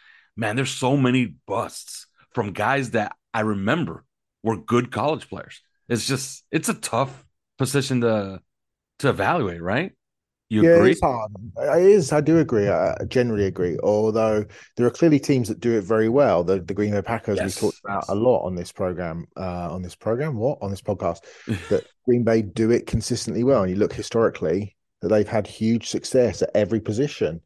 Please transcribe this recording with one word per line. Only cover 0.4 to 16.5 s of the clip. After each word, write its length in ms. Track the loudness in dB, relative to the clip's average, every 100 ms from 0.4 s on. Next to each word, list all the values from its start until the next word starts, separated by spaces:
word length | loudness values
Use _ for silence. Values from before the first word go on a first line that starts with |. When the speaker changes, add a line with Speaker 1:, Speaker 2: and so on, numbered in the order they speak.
| -4 -2
Speaker 1:
there's 140 | -4
so 260 | -2 0 2
many 380 | 2 2 0 -6 -6
busts 580 | -6 -6 -10 -18 -18 -20 _ _
from 180 | -6 -4
guys 400 | -2 -2 -2 -2
that 240 | -4 -4 -8 _
I 60 | -4
remember 640 | -2 -2 0 -2 -2 -8 _ _ _ _
were 140 | -4 -4
good 340 | 0 0 0
college 380 | -2 -2 -4 -8
players. 320 | -16 -16 -20 _ _ -6
It's 180 | -4 -2
just, 380 | -4 -6 -14 _
it's 160 | -4 -4
a 60 |
tough 500 | -6 -4 -2 -2 -6 _ _ _ -6
position 440 | -2 -2 0 0
to, 400 | 2 0 -2 -10 _ _ _ _ _ -2
to 80 | 0
evaluate, 540 | 2 0 0 -2 -4
right? 320 | -4 -2 -4 -10 _ _ _ _ -4
You 120 | 4
Speaker 2:
Yeah, 140 | 6 8
Speaker 1:
agree? 160 | 6
Speaker 2:
it's 100 | 4
hard. 300 | 0 -2 -6 -12 -14 -6
It 260 | 0 6
is. 280 | 8 6 4
I 100 | 2
do 160 | 4 4
agree. 300 | 4 2 2
I, 240 | 2 2
I 140 | -2 -2
generally 380 | 0 0 0 0
agree. 340 | 0 -2 0
Although 640 | 0 2 2 2 2 0 -2 -10 -10 0
there 100 | 0
are 60 |
clearly 260 | 4 4 4
teams 300 | 4 0 0
that 120 | -2
do 160 | 0 0
it 20 |
very 280 | 2 2 4
well. 340 | 4 4 4
The, 160 | 2